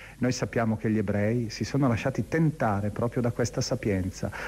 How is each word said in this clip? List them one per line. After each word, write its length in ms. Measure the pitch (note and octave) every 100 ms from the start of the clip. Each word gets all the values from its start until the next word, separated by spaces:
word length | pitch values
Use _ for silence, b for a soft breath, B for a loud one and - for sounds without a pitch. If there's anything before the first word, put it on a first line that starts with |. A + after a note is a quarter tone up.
| B -
Noi 140 | B2
sappiamo 460 | B2+ A2+ B2 A2 A2
che 120 | A2+
gli 60 | A2
ebrei 540 | G2+ G2+ G#2 A#2+ A2
si 140 | -
sono 240 | A2 C#3 C3+
lasciati 380 | G#2+ - C3 -
tentare 640 | D#3+ D#3+ - A#2 G2+ G#2
proprio 320 | - A#2+ B2+
da 120 | A#2
questa 280 | - A#2+ -
sapienza. 680 | - B2+ A2+ F#2+ F#2 - G2+ B